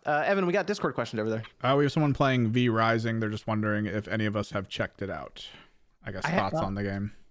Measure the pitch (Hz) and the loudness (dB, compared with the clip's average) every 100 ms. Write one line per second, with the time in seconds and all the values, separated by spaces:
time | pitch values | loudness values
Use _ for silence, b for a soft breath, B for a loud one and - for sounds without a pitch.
0 | - 147 156 196 180 190 180 208 160 131 | 0 2 2 2 2 2 0 -2 -2 -2
1 | 117 110 110 110 110 - 123 139 143 160 | -2 -2 -2 -2 -6 -4 2 4 4 4
2 | 151 131 139 127 113 120 123 110 113 113 | 2 4 2 4 2 4 2 4 4 2
3 | 113 113 110 107 - 107 107 104 107 107 | 0 -2 -2 -4 -2 0 0 0 0 -2
4 | 95 110 107 104 101 101 95 - 104 - | -2 0 0 0 -2 -4 -4 -4 -4 -6
5 | 98 82 65 - - B B B _ _ | -8 -6 -10 -14 -16 B B B _ _
6 | - 95 143 180 - 160 95 98 98 98 | -12 -6 -2 0 0 0 -2 -2 -2 -4
7 | 101 - - | -6 -10 -20